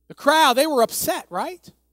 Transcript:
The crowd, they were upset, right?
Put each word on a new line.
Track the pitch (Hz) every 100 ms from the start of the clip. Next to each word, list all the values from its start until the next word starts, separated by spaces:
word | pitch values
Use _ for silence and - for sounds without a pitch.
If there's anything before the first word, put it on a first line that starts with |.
| -
The |
crowd, | - 277 311 302
they | 240 311
were | 277
upset, | 226 - - 349 -
right? | 180 262 359 - - _